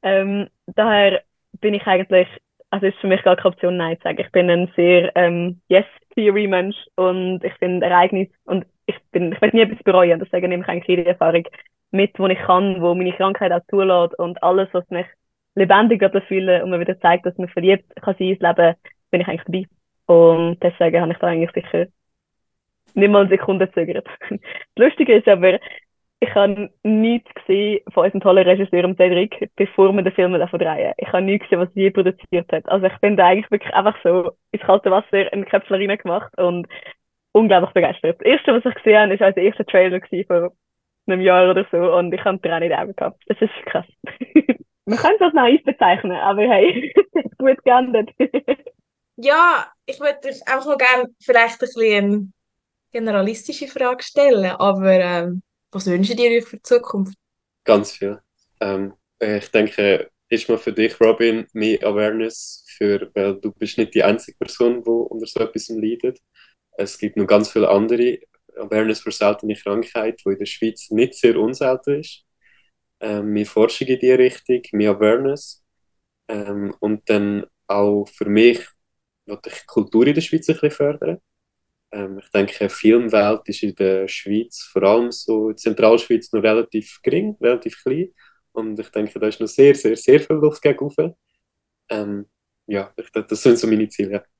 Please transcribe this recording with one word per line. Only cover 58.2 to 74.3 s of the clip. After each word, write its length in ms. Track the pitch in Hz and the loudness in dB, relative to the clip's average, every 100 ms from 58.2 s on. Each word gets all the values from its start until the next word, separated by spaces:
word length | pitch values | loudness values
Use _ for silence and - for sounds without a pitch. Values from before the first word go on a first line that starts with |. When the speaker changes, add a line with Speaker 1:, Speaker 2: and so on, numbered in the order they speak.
| _ _ _ _ | _ _ _ _
Speaker 3:
Ähm, 320 | 101 98 98 - _ _ | -6 -6 -6 -12 _ _
äh, 180 | 110 104 | -4 -4
ich 120 | - | -2
denke, 580 | 110 104 - 101 95 - _ _ | 0 0 0 2 2 -2 _ _
ist 200 | 113 - | -6 -2
mal 80 | 113 | -4
für 160 | - | -4
dich, 280 | 104 110 110 | -2 -2 2
Robin, 480 | 113 113 117 113 110 | 2 4 0 -2 -6
mehr 320 | 110 107 107 | -6 -2 -2
Awareness 800 | - 104 104 110 110 - - - _ | -2 -2 -2 -2 -6 -8 -18 -20 _
für, 420 | - 104 101 - | -6 -2 -2 -4
weil 280 | - 98 98 | -4 -4 -4
du 100 | 107 | -8
bist 260 | - 107 - | -8 -10 -4
nicht 160 | 110 | -4
die 100 | 170 | 0
einzige 340 | 98 110 - - | 0 -2 -6 -12
Person, 460 | - - 120 120 | -12 -2 -2 -2
die 40 | 113 | -2
unter 380 | 113 117 113 113 | -4 -4 -10 -10
so 140 | - | -6
etwas 280 | 113 - - | -6 -6 -10
leidet. 520 | 113 107 117 120 127 _ _ _ _ _ - | -8 -6 -4 -6 -8 _ _ _ _ _ -10
Es 200 | 98 - | -10 -8
gibt 200 | 107 - | -8 -4
noch 100 | 98 | 2
ganz 240 | 104 107 | 2 2
viele 180 | - 104 | 0 2
andere 520 | 98 110 117 123 120 _ _ _ - | 2 0 0 0 -2 _ _ _ -18
Awareness 420 | 104 107 110 107 | -6 -4 -2 -4
für 120 | - | -8
seltene 420 | - 104 104 107 | -2 -2 -2 -6
Krankheit, 640 | 104 - 104 113 117 110 117 | -8 -6 -6 -6 -6 -6 -6
die 60 | - | -6
in 80 | 98 | -6
der 80 | 104 | -8
Schweiz 440 | - 113 110 - | -6 -6 -8 -8
nicht 240 | 107 123 | -2 -2
sehr 240 | - 120 - | 2 0 2
unselten 600 | 110 131 135 131 - 143 | -2 -4 -4 -4 -4 -8
ist. 240 | 156 - _ _ _ _ _ _ _ _ | -8 -20 _ _ _ _ _ _ _ _
Ähm, 320 | 107 104 104 | -8 -8 -4
mehr 140 | 104 104 | -4 -2
Forschung 420 | - 113 - 127 | 0 0 0 -4
in 100 | 131 | 0
die 140 | 127 | 2
Richtung, 500 | 127 127 | 4 2